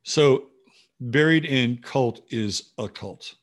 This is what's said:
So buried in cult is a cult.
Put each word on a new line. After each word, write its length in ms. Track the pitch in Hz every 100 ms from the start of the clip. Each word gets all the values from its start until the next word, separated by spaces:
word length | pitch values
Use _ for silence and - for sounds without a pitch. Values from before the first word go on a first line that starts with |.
So 460 | - - 143 131 - _ _ _ _ _
buried 460 | 123 135 156 160 151
in 320 | 131 120 120
cult 440 | - 139 120 - _
is 400 | 113 107 98 - -
a 100 | 104
cult. 460 | - 104 92 - -